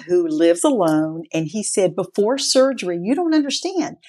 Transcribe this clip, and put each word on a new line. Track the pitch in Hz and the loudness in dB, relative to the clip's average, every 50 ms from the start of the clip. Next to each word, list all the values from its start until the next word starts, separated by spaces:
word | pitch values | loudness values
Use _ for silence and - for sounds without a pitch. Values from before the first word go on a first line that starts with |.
| 156 160 | -4 0
who | 180 180 170 | 0 2 2
lives | 160 156 156 170 170 170 170 - | 2 0 2 4 4 4 4 2
alone, | 302 277 214 175 160 156 156 156 156 160 165 165 - - | 0 2 2 2 2 2 2 0 -2 -4 -8 -12 -6 -6
and | 160 165 | -4 -4
he | 156 170 214 202 | -4 -6 -6 -6
said, | - - 214 190 180 - | -4 -2 0 0 0 0
"Before | - 180 - - - 202 220 269 269 | -2 -6 -6 -2 0 0 0 0 -2
surgery, | 277 - - 262 262 269 262 - 202 175 175 175 | -2 0 4 4 4 2 2 -2 -4 -6 -4 -4
you | 175 208 269 | -2 -2 -2
don't | 359 349 330 311 | 0 0 0 2
understand. | 311 285 277 277 - - 349 381 359 277 - - - _ | 2 0 0 -4 -6 -6 -4 -4 -4 -4 -4 -6 -14 _